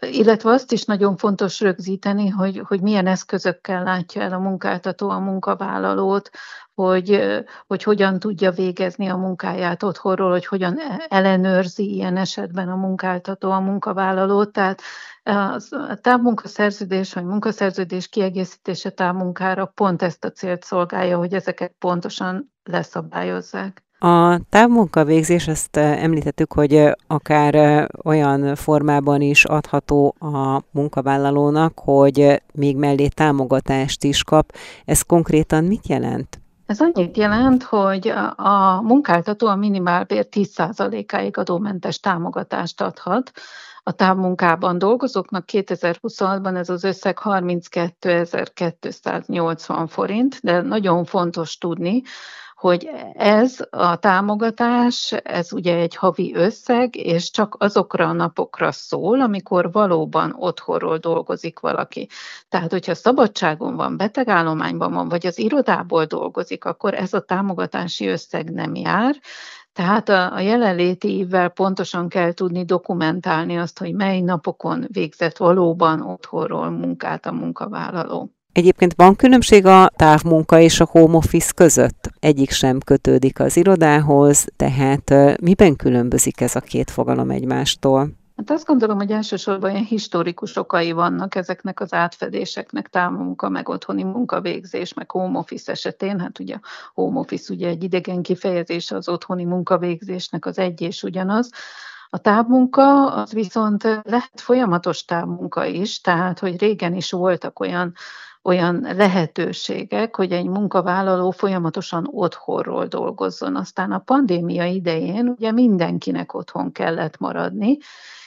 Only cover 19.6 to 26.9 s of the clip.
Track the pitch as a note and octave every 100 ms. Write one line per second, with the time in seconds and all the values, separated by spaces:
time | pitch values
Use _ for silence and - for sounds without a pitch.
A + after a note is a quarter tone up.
19.6 | F#3+ - G3+ E3+ F3+ - F3+ - F#3 F3
20.6 | - F#3 F3 G3 F3+ F3 F3 F#3+ F#3 F3+
21.6 | F3+ - F3+ F3 - - F#3 F#3 - _
22.6 | - F3 E3 F3 D#3+ E3+ F3+ F3+ F3 F#3+
23.6 | F#3+ - _ _ F3 E3+ F3 F3 - G3+
24.6 | A#3 A#3 F#3 D#3+ D3 D#3+ D#3+ F3 D#3+ D#3
25.6 | - D3 D3+ D3 D#3+ D#3 C#3+ - D#3 -
26.6 | D3 D3+ D3